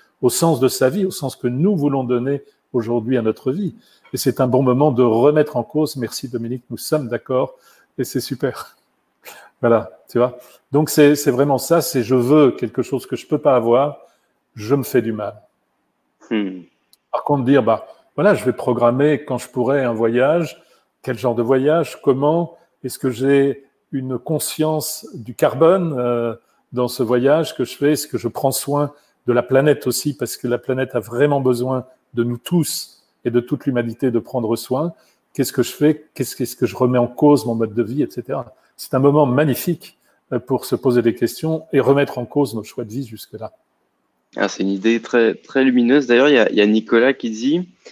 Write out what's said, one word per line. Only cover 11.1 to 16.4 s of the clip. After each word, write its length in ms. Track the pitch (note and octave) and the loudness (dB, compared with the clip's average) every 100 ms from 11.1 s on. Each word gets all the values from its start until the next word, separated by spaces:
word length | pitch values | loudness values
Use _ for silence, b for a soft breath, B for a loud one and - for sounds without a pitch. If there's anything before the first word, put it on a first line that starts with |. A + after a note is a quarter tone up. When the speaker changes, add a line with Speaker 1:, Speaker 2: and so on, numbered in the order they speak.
| D3 | 4
Speaker 1:
c'est 160 | D3 | 2
vraiment 260 | B2 C#3+ C3+ | 0 2 0
ça, 240 | - E3 | 2 0
c'est 220 | C#3+ C3+ | 0 -2
je 120 | A2+ B2+ | 0 2
veux 360 | A#2+ D3+ C#3 | 4 6 4
quelque 320 | - A2+ - | 2 -4 -4
chose 220 | A#2+ C3 - | -4 -6 -6
que 120 | B2 | -10
je 100 | - | -4
peux 100 | D3+ | -2
pas 200 | D3+ B2+ | 2 2
avoir, 420 | A#2 A#2+ C#3+ C#3+ b b b b _ - | 4 2 2 -4 b b b b _ -14
je 200 | G#2+ C#3 | -2 -2
me 80 | |
fais 180 | C3 B2+ | 0 0
du 100 | A2+ | 0
mal. 300 | G#2+ G2+ - _ _ _ _ _ _ _ _ - | -4 -8 -10 _ _ _ _ _ _ _ _ -6
Speaker 2:
Hmm. 320 | A2 | -4